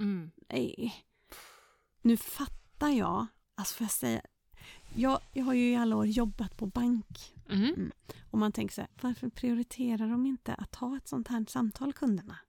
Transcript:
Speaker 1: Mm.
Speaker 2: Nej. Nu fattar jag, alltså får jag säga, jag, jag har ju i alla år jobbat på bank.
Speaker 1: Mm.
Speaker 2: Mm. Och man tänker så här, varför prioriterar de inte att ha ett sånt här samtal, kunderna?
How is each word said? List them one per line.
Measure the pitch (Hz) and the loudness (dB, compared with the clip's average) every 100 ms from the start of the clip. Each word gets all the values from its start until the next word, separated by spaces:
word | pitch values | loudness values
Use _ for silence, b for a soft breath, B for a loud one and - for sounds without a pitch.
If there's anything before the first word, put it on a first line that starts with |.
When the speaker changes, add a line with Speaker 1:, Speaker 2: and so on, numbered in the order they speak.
Speaker 1:
Mm. | 208 185 165 - - | -2 -2 -6 -16 -6
Speaker 2:
Nej. | 247 - - 226 - _ B B B B B B B B _ | -2 -2 -2 -6 -6 _ B B B B B B B B _
Nu | 233 226 | 4 4
fattar | - - 277 - - - 294 | 2 -8 -8 -8 -12 -2 2
jag, | 262 175 180 226 _ _ | 2 2 0 -2 _ _
alltså | - 196 | -8 -6
får | - | -4
jag | 220 | -2
säga, | - 247 160 - _ _ - B B B | 0 0 -2 -4 _ _ -20 B B B
jag, | - 262 262 - | 0 2 2 -2
jag | 269 | -2
har | 254 | 2
ju | 247 247 | 4 4
i | 240 | 4
alla | 233 214 | 4 4
år | 214 | 4
jobbat | 220 226 - 202 - | 2 2 0 -4 -4
på | 208 | -4
bank. | 247 240 240 - - - - - | 2 2 2 -2 -12 -18 -14 -2
Speaker 1:
Mm. | 196 | 2
Speaker 2:
Mm. | 233 349 185 - B B B | 4 2 -4 -8 B B B
Och | 220 | 0
man | 214 | 2
tänker | 220 202 | 0 -4
så | - | -6
här, | - - | -10 -6
varför | 254 240 247 | -4 -2 -6
prioriterar | - 247 233 240 - 247 220 220 | -2 0 0 -2 -2 0 0 0
de | 240 262 | 2 0
inte | 262 - | -2 -6
att | - 208 | -8 -8
ha | - 247 269 | -6 -6 -6
ett | - | -4
sånt | 269 226 | -4 -2
här | 240 220 | -2 -2
samtal, | 254 226 - 277 | 0 -2 -2 -6
kunderna? | - 269 196 - - | 0 2 2 -2 -16